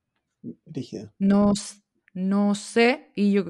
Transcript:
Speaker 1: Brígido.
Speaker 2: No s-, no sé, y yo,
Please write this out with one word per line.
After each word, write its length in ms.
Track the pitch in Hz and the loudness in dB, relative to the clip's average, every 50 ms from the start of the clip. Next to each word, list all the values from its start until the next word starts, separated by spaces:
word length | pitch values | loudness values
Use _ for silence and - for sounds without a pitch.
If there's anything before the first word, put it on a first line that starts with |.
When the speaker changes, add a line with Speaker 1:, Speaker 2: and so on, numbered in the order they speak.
| _ _ _ _ _ _ _ _ - - - - _ | _ _ _ _ _ _ _ _ -18 -16 -16 -18 _
Speaker 1:
Brígido. 480 | - 156 - - - - - - - - _ | -16 -14 -14 -12 -12 -14 -14 -14 -16 -8 _
Speaker 2:
No 340 | 196 196 202 202 208 202 202 | 0 2 4 4 4 2 2
s-, 300 | 202 - - - - _ _ _ _ _ _ _ | 0 -4 -10 -16 -20 _ _ _ _ _ _ _
no 400 | 180 185 190 196 202 202 202 202 | -6 -4 -2 0 0 0 0 -2
sé, 580 | 202 - - - 233 233 240 277 311 - _ _ | -2 -6 -4 0 2 2 2 2 -2 -6 _ _
y 180 | - 202 202 196 | 0 0 2 2
yo, 140 | 202 175 165 | 2 0 -2